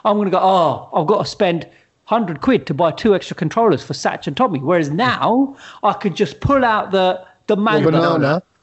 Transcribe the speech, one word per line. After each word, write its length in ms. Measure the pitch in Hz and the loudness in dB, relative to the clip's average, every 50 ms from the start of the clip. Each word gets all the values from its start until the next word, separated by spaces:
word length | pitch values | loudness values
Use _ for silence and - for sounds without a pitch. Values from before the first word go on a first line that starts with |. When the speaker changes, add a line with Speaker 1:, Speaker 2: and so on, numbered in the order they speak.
| - | -2
Speaker 1:
I'm 120 | 220 208 208 | 0 0 0
gonna 120 | 208 190 | 0 0
go, 100 | 165 180 | 0 2
"Oh, 500 | 190 190 190 180 165 143 123 - - - - | 2 4 4 4 2 2 0 -4 -6 -6 -4
I've 140 | 196 156 156 | -2 0 0
gotta 180 | 214 190 175 | 0 0 -2
spend 400 | - - - 208 180 170 160 - - - _ _ _ _ _ _ | -4 -4 -2 0 0 0 -2 -6 -10 -16 _ _ _ _ _ _
hundred 360 | - 208 233 220 175 160 139 | -2 -2 -2 0 -2 -6 -4
quid 240 | - 269 254 - - - | 0 2 2 2 0 -2
to 60 | 156 | -2
buy 180 | 135 175 165 | 0 0 0
two 240 | - - - 220 196 | 0 0 0 2 2
extra 200 | 175 - - - | 0 -2 -6 -8
controllers 480 | - 175 156 - - 233 220 160 120 - | -6 -6 -4 0 2 2 2 2 2 -2
for 100 | - 135 | -6 -8
Satch 340 | - - 214 - - - 175 | -4 -4 -4 -4 -4 -6 -6
and 80 | 143 | -2
Tommy." 240 | - 254 240 170 131 | 0 0 0 0 -2
Whereas 300 | 131 143 180 175 156 139 | -2 0 0 0 0 0
now, 640 | 147 175 240 247 214 - 135 165 226 262 277 269 - - - - - - - | -2 -2 0 -2 -2 0 0 0 2 2 0 0 -4 -10 -20 -20 -8 -4 -2
I 100 | 208 - | -2 0
could 220 | - - 202 156 | 0 -2 -4 -2
just 240 | - 208 139 - - | -2 -4 -4 -4 -4
pull 240 | - - 285 277 247 | -2 0 2 2 2
out 260 | 233 214 208 - - | 2 0 0 -2 -2
the, 300 | 190 190 185 185 185 - - - _ _ _ - | 0 0 2 2 0 -2 -6 -16 _ _ _ -2
the 80 | 208 | -2
Speaker 2:
Your 80 | 196 208 | 0 0
Speaker 1:
mango 280 | 220 214 - - 160 | 0 2 2 2 2
Speaker 2:
banana 520 | 160 160 165 170 165 156 143 139 151 180 - _ _ _ | 2 2 2 2 0 0 0 0 0 -2 -4 _ _ _